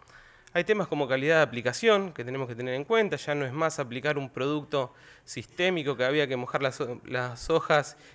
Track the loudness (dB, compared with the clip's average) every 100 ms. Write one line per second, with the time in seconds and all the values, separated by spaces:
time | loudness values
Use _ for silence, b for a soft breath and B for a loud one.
0 | B B B B B -2 2 2 2 0
1 | 2 2 4 4 4 2 -2 2 4 4
2 | 2 -8 -8 -6 -6 -6 -4 -4 0 2
3 | 2 -2 -2 -2 -2 0 -2 -2 -4 -4
4 | -2 -2 -4 -4 -2 -2 -2 -2 -4 B
5 | B B -14 -12 -10 -2 0 0 -2 0
6 | 2 2 2 -2 -2 -2 -2 -2 -6 -8
7 | -6 -6 -6 -6 0 0 4 2 2 -6
8 | B